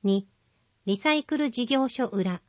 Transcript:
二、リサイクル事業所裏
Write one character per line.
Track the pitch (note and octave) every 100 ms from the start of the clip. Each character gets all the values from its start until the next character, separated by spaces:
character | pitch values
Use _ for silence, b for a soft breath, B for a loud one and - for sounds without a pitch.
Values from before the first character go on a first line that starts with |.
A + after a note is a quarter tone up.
二、 | G3 G3 G3 _ _ _ _ _
リ | - G3
サ | D#4
イ | D4+
ク | - D4+
ル | D4
事 | A3+ A#3+
業 | C4+ C4+
所 | - B3
裏 | G3 F#3 F3+